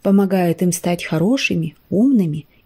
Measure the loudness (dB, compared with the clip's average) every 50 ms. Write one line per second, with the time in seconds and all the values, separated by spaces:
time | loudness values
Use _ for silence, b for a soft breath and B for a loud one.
0 | 0 2 2 4 2 2 0 0 0 0 0 0 0 -2 -2 -2 -4 -4 -4 -4
1 | -4 -4 -2 0 0 0 0 0 -2 -2 -2 -4 -4 -6 -8 _ _ _ 0 0
2 | 2 4 2 2 2 0 -4 -6 -10 _ _ _ _